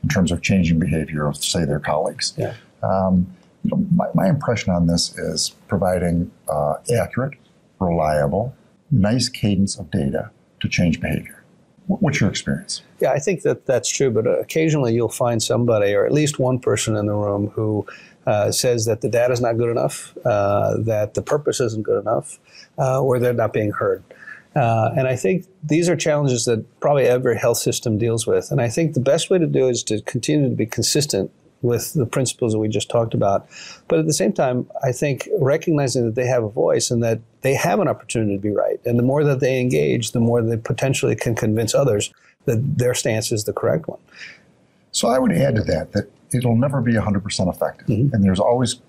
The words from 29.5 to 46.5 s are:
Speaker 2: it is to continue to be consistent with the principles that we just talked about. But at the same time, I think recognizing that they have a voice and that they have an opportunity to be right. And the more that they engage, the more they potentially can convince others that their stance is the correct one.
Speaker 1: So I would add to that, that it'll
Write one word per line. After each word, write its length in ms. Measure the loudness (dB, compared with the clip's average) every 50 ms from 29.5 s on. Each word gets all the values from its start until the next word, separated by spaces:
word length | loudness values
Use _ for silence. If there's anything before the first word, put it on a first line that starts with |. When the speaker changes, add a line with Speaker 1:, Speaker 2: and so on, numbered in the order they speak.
| 2 2 2
Speaker 2:
it 60 | 2
is 100 | 0 -2
to 180 | -2 -4 -4 -4
continue 460 | -4 -4 -6 -4 -2 0 2 2 2 2
to 60 | 0
be 100 | -2 -2
consistent 680 | -4 -2 -2 -2 0 0 0 0 0 -2 -2 -2 -4 _ _ _ _ _ _
with 300 | 0 0 0 0 -2 -2 -2
the 120 | -2 -2
principles 460 | 0 0 -2 -2 -2 -2 -2 -2 0
that 80 | 0 0
we 80 | 0 0
just 200 | -2 -2 -4 0
talked 260 | 0 0 0 0 0
about. 340 | 0 2 2 2 0 -2 -6 -20 -20 -20 -20 -20 -20 _ _
But 100 | 0 2
at 80 | 2
the 60 | 2
same 200 | 0 0 0 0
time, 380 | 2 2 0 0 0 -2 -4 -6 -8 -4
I 120 | -2 -2
think 360 | -2 0 0 -2 -2 -2 -4 -4 -2 0
recognizing 640 | 2 2 2 2 2 0 0 2 0 0 0 0 0
that 100 | 0 0
they 140 | 0 0 2
have 160 | 2 0 0
a 40 | -2
voice 440 | -2 0 2 2 2 2 0 0
and 100 | 0 0
that 180 | 2 0 0 -2 -4 _ _ _
they 140 | 0 0 0
have 260 | 2 0 0 0 2
an 80 | 0 0
opportunity 480 | -2 -4 -6 -6 -4 -2 0 0 -2
to 40 | -2
be 100 | -2 -2
right. 280 | 0 0 0 0 -2 -2 _
And 120 | 0 0
the 60 | 2
more 220 | 2 2 2 2 2
that 160 | 2 2 2
they 180 | 0 0 0 0
engage, 520 | 0 0 0 2 2 2 0 0 -2 -2
the 80 | 0 0
more 200 | 2 2 2 2
they 160 | 2 0 -2
potentially 600 | -4 -4 -4 -4 -2 0 -2 0 0 0 -2 -2
can 180 | -2 -2 -2 -2
convince 400 | 0 0 0 0 0 -2 0 0
others 380 | 2 2 2 2 0 -2 -6 _ _ _ -20 _ _ _
that 340 | -2 0 0 0 -2 0 0
their 160 | 0 0 0
stance 380 | 0 -2 0 0 0 -2 -2
is 100 | -4 -4
the 100 | -4 -4
correct 360 | -6 -2 0 0 0 0 -2 -6
one. 100 | -12 -12 _ _ -20 -20 -20 -20 -20 -20 _ _ _ _ _ _ _ _ _ _
Speaker 1:
So 160 | -6 -4 0 2
I 100 | 2 2
would 140 | 2 2
add 240 | 2 2 2 2 2
to 60 | 0
that, 280 | 0 0 -2 -2 -2 -2 -4
that 140 | -4 -4 -4 _ _ _ _
it'll 220 | -4 -2 0 2